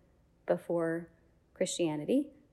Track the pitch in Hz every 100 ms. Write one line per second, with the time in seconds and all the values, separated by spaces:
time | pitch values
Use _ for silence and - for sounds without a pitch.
0 | _ _ _ _ - 175 - 170 165 165
1 | 170 - _ _ _ - 185 - 170 151
2 | 147 262 294 - _